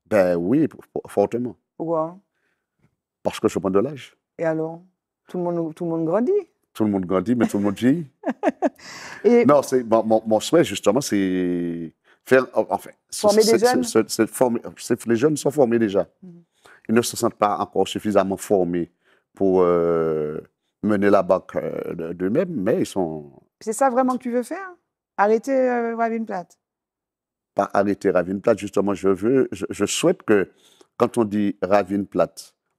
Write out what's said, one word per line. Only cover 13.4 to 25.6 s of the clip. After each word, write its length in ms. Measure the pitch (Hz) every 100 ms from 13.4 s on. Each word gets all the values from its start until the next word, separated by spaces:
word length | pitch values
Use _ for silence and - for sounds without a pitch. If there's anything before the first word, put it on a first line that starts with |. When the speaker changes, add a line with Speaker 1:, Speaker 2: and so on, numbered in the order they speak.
Speaker 1:
c'est, 160 | 214 220
Speaker 2:
jeunes ? 240 | 240 254
Speaker 1:
c'est, 260 | 254 113 104
c'est, 0 |
c'est 180 | - 110
former, 340 | - 127 117 87 -
c'est, 280 | - 127 113
les 100 | 117
jeunes 220 | 151 147
sont 140 | 147
formés 280 | 143 120 117
déjà. 280 | 107 95 85 _
Speaker 2:
Mhm. 220 | 185 170 _ _ _ - -
Speaker 1:
Ils 60 | 113
ne 60 |
se 160 | 117 -
sentent 180 | 143 -
pas 220 | 104 90
encore 300 | 104 95 95
suffisamment 500 | 98 107 98 95 92
formés 540 | - 98 85 87 82 _ _ _ _
pour, 280 | - 98 92
euh, 800 | 87 87 85 82 80 78 76 78 - _ _ _
mener 260 | 104 101 101
la 140 | 101
barque, 320 | 90 92 - 87
euh, 380 | 80 73 78 82
de, 180 | 82
d'eux-mêmes, 400 | 87 92 139 185
mais 280 | 143 95 185
ils 40 | -
sont 460 | 98 85 78 71 64 _ _
Speaker 2:
C'est 120 | 214
ça 160 | 214 269
vraiment 240 | 240 254
que 100 | 247
tu 80 | 247
veux 120 | 240
faire ? 300 | 233 349 370 359 _ _ _ -
Arrêter, 340 | 208 226 269
euh, 440 | 269